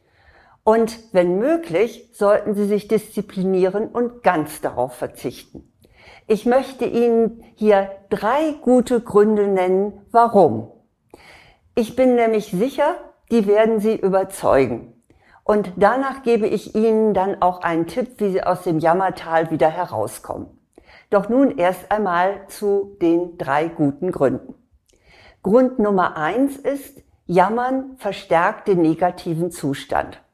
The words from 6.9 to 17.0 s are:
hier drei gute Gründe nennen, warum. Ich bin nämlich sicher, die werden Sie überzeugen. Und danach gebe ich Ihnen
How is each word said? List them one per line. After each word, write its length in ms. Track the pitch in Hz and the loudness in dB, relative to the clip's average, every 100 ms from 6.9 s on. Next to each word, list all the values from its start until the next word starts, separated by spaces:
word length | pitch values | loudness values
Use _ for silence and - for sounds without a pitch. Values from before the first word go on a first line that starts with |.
| 233 240 226 226 226 - | 0 2 2 0 -2 -18
hier 360 | _ 214 196 196 - - | _ 2 2 2 -8 -8
drei 440 | 208 208 277 311 294 | -4 0 0 -2 -2
gute 400 | - 254 240 247 | 2 2 4 -2
Gründe 480 | - 202 214 208 202 | 2 4 4 2 0
nennen, 540 | 190 180 190 208 - - | 0 2 0 -2 -6 0
warum. 580 | 233 233 208 156 110 110 - _ _ _ - - - - _ _ | 2 4 6 4 2 -8 -18 _ _ _ -20 -20 -20 -20 _ _
Ich 220 | - 220 - | -4 -2 2
bin 180 | 254 | 4
nämlich 360 | 240 226 220 202 | 4 2 0 -2
sicher, 440 | 180 262 294 294 359 - _ _ | -2 -2 0 -2 -2 -10 _ _
die 140 | 233 202 | 0 4
werden 340 | 208 226 220 | 4 4 2
Sie 160 | 214 226 | 0 0
überzeugen. 1080 | 190 190 190 - - 127 123 - - _ _ _ _ _ | 0 0 -2 -2 2 4 2 -2 -10 _ _ _ _ _
Und 280 | - 208 185 180 | -2 0 -2 2
danach 460 | 202 254 269 - | 2 2 -2 -4
gebe 240 | 233 233 214 | 0 0 0
ich 280 | 208 - | -2 -4
Ihnen 400 | 214 220 220 | -2 2 2